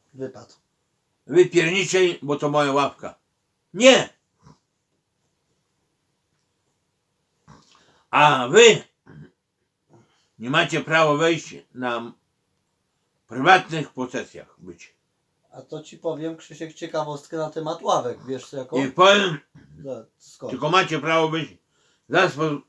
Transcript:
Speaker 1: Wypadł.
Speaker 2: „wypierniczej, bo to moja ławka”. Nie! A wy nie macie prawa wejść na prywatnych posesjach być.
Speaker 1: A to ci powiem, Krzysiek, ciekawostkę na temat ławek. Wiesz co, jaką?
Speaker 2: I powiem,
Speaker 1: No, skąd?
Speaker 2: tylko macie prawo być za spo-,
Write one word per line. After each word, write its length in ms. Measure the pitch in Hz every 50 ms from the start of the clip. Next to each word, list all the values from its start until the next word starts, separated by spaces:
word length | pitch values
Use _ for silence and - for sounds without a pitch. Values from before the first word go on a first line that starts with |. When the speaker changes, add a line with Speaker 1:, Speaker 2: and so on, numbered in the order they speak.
| _ _ _
Speaker 1:
Wypadł. 380 | 131 131 131 - - - - _ _ _ _ _ _ _ _ _ _ _ _ _ _ _
Speaker 2:
„wypierniczej, 920 | - 131 175 180 175 - 170 165 160 180 196 185 151 180 185 185 175 165 - -
bo 140 | 139 147
to 120 | 143 151 147
moja 220 | 147 147 147 139 135
ławka”. 420 | 143 139 131 - - - 90 - _ _ _ _ _ _ _ _ _ _ _ -
Nie! 340 | 180 233 262 254 202 131 - - _ _ _ _ _ _ - - _ _ _ _ _ _ _ _ _ _ _ _ _ _ _ _ _ _ _ _ _ _ _ _ _ _ _ _ _ _ _ _ _ _ _ _ _ _ _ _ _ _ _ _ _ _ _ _ _ _ _ _ _ _ _ _ _ _ _ - - _ _ _ _ _ _ _ _ _ _
A 380 | - 135 147 151 143 131 123 127
wy 340 | 147 208 240 233 190 - - - _ _ _ - - - - - _ _ _ _ _ _ _ _ _ _ _ _ _ _ _ _ _ _ _ _ _ -
nie 120 | 110 123
macie 300 | 143 165 170 151 160 151
prawa 340 | 135 143 160 160 160 151 147
wejść 400 | 147 165 165 170 156 - - - - - _ _
na 380 | 123 127 123 120 117 117 117 - _ _ _ _ _ _ _ _ _ _ _ _ _ _ _ _ _ _ _ _ _ _
prywatnych 640 | _ 113 123 135 170 190 180 - - 156 160 143 -
posesjach 640 | - 127 127 123 - 123 - - - 82 - - _ _
być. 360 | 85 92 - - - - _ _ _ _ _ _ _ _ _ _ _ _ -
Speaker 1:
A 100 | 135 135
to 200 | - 156 156 156
ci 160 | - 170 165
powiem, 380 | - 170 156 143 156 165 165
Krzysiek, 380 | 156 - - 156 - 170 156 156
ciekawostkę 640 | - 170 160 - 160 151 147 147 143 - - -
na 140 | 160 156 151
temat 320 | - 160 156 156 170 165 196
ławek. 440 | 208 185 151 - 123 113 - -
Wiesz 200 | 127 131 127 - -
co, 60 | -
jaką? 200 | 135 127 - -
Speaker 2:
I 140 | 135 139 131
powiem, 480 | 131 - 180 196 202 208 202 185 160 151 - _ _ - - - - - 160
Speaker 1:
No, 80 | 135 127 117 110 _ _ _
skąd? 320 | _ - - - - 117
Speaker 2:
tylko 200 | 117 127 143 151
macie 280 | 170 185 180 147 156 151
prawo 280 | 131 156 165 160 160 156
być 200 | 160 160 147 - - _ _ _ _ _ _ _ _ _ _ -
za 200 | 123 170 185 170
spo-, 320 | 131 135 156 156 147 139 -